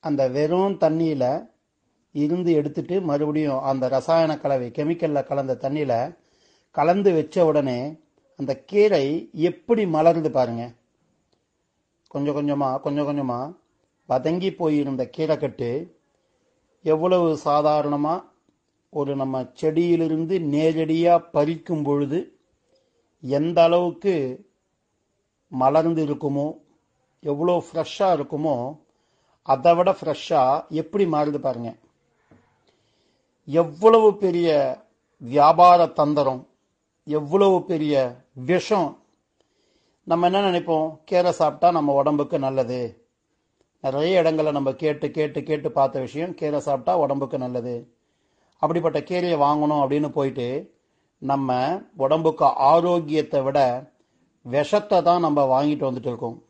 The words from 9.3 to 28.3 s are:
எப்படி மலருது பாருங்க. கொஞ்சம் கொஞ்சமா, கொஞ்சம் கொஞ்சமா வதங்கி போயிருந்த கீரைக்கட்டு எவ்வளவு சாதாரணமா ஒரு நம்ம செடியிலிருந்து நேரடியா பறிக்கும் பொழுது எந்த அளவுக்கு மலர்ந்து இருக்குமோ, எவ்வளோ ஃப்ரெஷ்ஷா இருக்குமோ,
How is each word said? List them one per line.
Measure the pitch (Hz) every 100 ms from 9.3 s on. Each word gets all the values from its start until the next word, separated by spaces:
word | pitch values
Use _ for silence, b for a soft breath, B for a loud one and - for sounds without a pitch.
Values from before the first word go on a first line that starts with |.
எப்படி | - 170 170 - 233 196
மலருது | 156 160 170 151
பாருங்க. | 135 123 117 120 113 _ _ _ _ _ _ _ _ _ _ _ _ _
கொஞ்சம் | 147 143 143
கொஞ்சமா, | 147 143 135 131
கொஞ்சம் | 147 143 143
கொஞ்சமா | 143 131 120 139 180 _ _ _ _ -
வதங்கி | 127 156 170 190
போயிருந்த | - 165 147 139 131 127
கீரைக்கட்டு | - 156 147 143 113 120 131 175 _ _ _ _ _ _ _ _ _
எவ்வளவு | 156 156 175 185 170 151
சாதாரணமா | 151 147 151 151 147 147 147 175 - _ _ _ _ _ _
ஒரு | 151 139 139
நம்ம | 135 131 127
செடியிலிருந்து | - 156 156 175 170 165 160 165 190
நேரடியா | 156 147 160 160 156 160 170 170 170
பறிக்கும் | - 147 165 - 160
பொழுது | 143 143 143 160 - _ _ _ _ _ _ _ _ _
எந்த | 127 139 160 170
அளவுக்கு | 165 175 175 165 196 175 131 127 - _ _ _ _ _ _ _ _ _ _
மலர்ந்து | 127 131 151 165 160
இருக்குமோ, | 151 143 151 143 147 - _ _ _ _ _ _
எவ்வளோ | 151 143 170 175
ஃப்ரெஷ்ஷா | - 165 156 - 196
இருக்குமோ, | 160 143